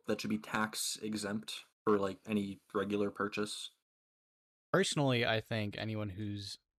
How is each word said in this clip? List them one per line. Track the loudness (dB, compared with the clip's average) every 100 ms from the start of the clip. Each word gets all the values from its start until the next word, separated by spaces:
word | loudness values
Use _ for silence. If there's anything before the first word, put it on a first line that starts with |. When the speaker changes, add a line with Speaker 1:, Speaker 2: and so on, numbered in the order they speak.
| -2
Speaker 1:
that | -2
should | 0
be | -2
tax | 0 0 0 0 -4 -4
exempt | -4 -2 -2 -4 -6 -10 -12 _ 4
for, | 4
like, | 4 -2 -2
any | 0 0 -6 _
regular | -2 0 2 0
purchase? | 0 -2 0 -4 -4 -10 -14 _ _ _ _ _ _ _ _ _
Speaker 2:
Personally, | 2 2 4 4 4 4
I | 2
think | 0 -2 -2 -4
anyone | -4 -4 -4
who's | -4 -6 -6 -8 -12 _